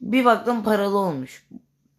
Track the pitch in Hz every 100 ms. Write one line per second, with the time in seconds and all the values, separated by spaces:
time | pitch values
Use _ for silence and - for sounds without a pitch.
0 | 196 254 247 214 240 233 214 208 202 202
1 | 190 139 131 - _ - _ _ _